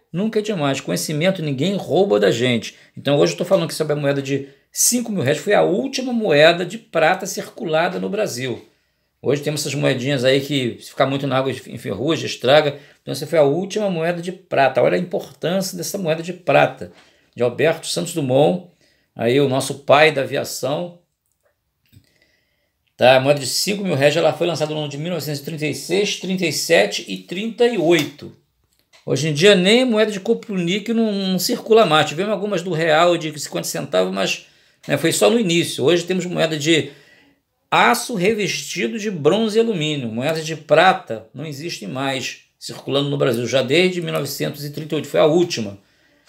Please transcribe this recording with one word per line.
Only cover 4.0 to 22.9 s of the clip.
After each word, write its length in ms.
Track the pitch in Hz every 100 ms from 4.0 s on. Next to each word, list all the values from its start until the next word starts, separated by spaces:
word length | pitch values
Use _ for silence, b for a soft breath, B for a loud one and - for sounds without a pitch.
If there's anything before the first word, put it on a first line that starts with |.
| 143 139
de 240 | 135 139 139 B B
cinco 400 | - - 240 233
mil 100 | 190
reais. 160 | 127 156
Foi 160 | 196
a 80 | 190
última 500 | 160 190 269 269 254
moeda 540 | 240 208 147 160 175 175
de 140 | 226
prata 480 | - 165 156 185 190
circulada 720 | - - - 196 156 180 180
no 100 | 190
Brasil. 580 | 202 196 120 131 107 - _ _ _ _ _
Hoje 220 | 117 143
temos 180 | 151 147
essas 140 | 147 139
moedinhas 500 | 143 123 131 139 127
aí 160 | 139
que, 360 | 139 143 120 -
se 80 | -
ficar 160 | - 135
muito 220 | 139 139
na 100 | 131
água, 140 | 135 120 -
enferruja, 580 | 117 131 95 139 151 135
estraga. 540 | - 120 151 147 143 B B
Então 100 | -
essa 160 | 139 147
foi 100 | 165
a 60 |
última 440 | 143 156 190 214 202
moeda 320 | 170 165 175
de 120 | 175
prata. 500 | 180 _ - 135 -
Olha 140 | 131 180
a 40 |
importância 800 | 180 202 - - 156 190 190 180
dessa 200 | 160 196
moeda 260 | 170 165
de 100 | 165
prata, 580 | - - 143 139 - 85 b b b b -
de 80 |
Alberto 440 | 120 87 151 - -
Santos 260 | 170 170
Dumont, 540 | 165 135 135 160 185 - _ _ _ _ -
aí 240 | 117 135
o 80 | 139
nosso 320 | 131 131 139
pai 320 | - 139 160
da 120 | 139
aviação. 760 | 131 135 123 - 131 156 175 175 _ _ _ _ _ _ _ _ _ _ _ _ _ _ _ _ _ _ _